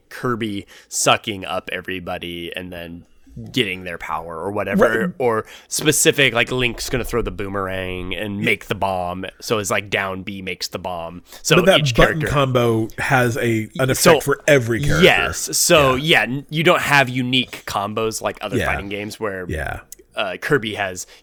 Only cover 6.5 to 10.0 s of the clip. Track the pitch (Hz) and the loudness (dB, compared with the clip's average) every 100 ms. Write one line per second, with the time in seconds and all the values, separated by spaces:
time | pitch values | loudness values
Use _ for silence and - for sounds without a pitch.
6.5 | 127 123 113 - 127 110 120 107 90 98 | 0 -2 -2 -4 -4 -2 -2 -2 -4 -6
7.5 | 98 95 95 92 92 90 87 107 101 110 | -4 -4 -4 -4 -6 -6 -6 -6 -2 0
8.5 | 104 - 101 98 92 87 90 95 - - | -2 -2 -2 -2 -2 -4 -6 -10 -10 -4
9.5 | 110 101 104 101 104 | -2 0 -2 -2 -2